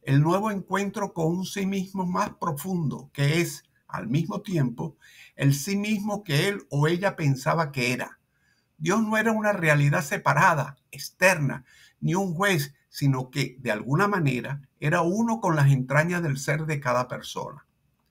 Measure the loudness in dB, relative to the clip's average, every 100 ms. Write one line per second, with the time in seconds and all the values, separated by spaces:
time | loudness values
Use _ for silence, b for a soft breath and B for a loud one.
0 | 2 4 4 2 0 -4 -4 -2 -2 -4
1 | -6 -2 -2 -2 -4 -4 -4 -4 -4 -4
2 | -4 -2 -4 -4 -6 -6 -4 -2 -2 -4
3 | -10 -2 0 2 0 -4 _ _ -12 -10
4 | -2 -2 0 -6 -4 0 0 -2 -10 -12
5 | B B B 0 2 2 -2 -4 -2 -2
6 | -2 -6 -2 0 0 -2 -4 0 2 2
7 | 0 0 0 0 0 0 -2 -2 -2 -2
8 | -6 -12 _ _ _ _ _ -6 0 2
9 | 2 2 2 2 0 2 4 4 4 2
10 | -2 -2 0 4 4 4 -2 -10 _ -16
11 | -14 2 4 4 0 -4 B B B B
12 | -2 0 0 0 2 2 -2 b b -2
13 | 0 0 -2 -4 -4 -4 -4 -4 -2 0
14 | 0 2 0 -2 -6 -10 -12 -6 -2 0
15 | 0 0 0 0 0 4 4 4 2 0
16 | 2 0 -2 -4 -4 -4 -2 -4 0 -2
17 | -2 -8 -10 -10 -10 -14 _ _ _ _
18 | _